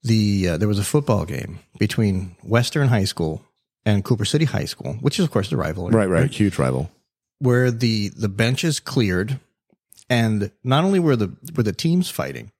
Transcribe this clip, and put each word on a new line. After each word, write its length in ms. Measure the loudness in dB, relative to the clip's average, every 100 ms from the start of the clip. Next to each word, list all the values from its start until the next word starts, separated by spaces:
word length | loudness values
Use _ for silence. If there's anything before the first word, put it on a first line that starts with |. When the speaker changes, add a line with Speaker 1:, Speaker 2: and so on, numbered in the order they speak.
Speaker 1:
the, 460 | 2 2 2 2 0
uh, 60 | 0
there 120 | 0
was 100 | 0
a 60 |
football 420 | 0 0 2 0 0
game 320 | -6 -8 -12 _ -4
between 560 | -2 2 0 0 -4 -14
Western 460 | 0 0 2 0 2
High 160 | 2
School 400 | 0 -2 -4 -4 _ _ _ _
and 180 | 0 0
Cooper 220 | 2 -2
City 220 | 0 0 0
High 180 | -2
School, 300 | -6 -8 -10 -4
which 160 | -2 0
is, 80 | 0
of 40 |
course, 200 | 0 -2
the 80 | -4
rivalry. 360 | -4 -6 0
Speaker 2:
Right, 140 | 2 4
right. 140 | 2
Speaker 1:
Right? 80 | 2
Speaker 2:
Huge 280 | 2 0 2
rival. 320 | 0 0 -4 _ _ _ _ _
Speaker 1:
Where 320 | 2 2 2
the, 380 | 0 0 0 -4 -4
the 140 | -4
benches 500 | 0 0 2 -2 -4
cleared, 580 | -2 0 0 0 -2 -6 _ _ _ _ _ _ _
and 420 | 0 2 0 -4 _
not 200 | 0 0
only 160 | 2 2
were 160 | 2 2
the, 200 | 0 -6 -10
were 80 | -2
the 100 | -2
teams 340 | -2 0 0 0
fighting 400 | -4 -8 -8 -14 _